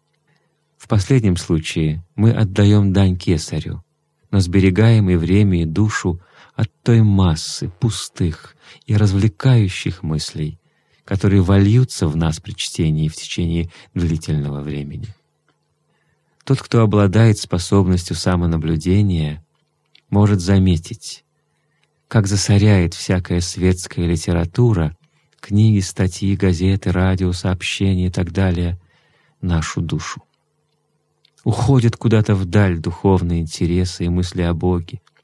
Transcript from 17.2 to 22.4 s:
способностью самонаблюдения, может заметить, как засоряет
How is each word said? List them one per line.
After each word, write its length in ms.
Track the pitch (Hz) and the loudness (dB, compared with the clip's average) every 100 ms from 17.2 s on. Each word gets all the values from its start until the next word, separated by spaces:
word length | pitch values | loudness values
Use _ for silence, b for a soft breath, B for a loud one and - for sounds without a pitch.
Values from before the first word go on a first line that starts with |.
| 113 104 | 4 2
способностью 800 | - 90 - 101 92 90 - 85 | -2 -6 0 2 2 0 -2 -4
самонаблюдения, 1300 | 92 90 87 82 78 80 87 98 101 85 76 76 - _ _ _ _ _ _ | -2 0 0 0 -2 -2 0 2 2 0 -4 -8 -16 _ _ _ _ _ _
может 300 | 101 104 101 | 0 2 2
заметить, 840 | 87 98 92 82 - 117 - - _ _ _ _ _ _ _ _ _ | 2 2 2 0 -4 -16 -16 -20 _ _ _ _ _ _ _ _ _
как 180 | 113 95 | 0 0
засоряет 680 | 101 | 0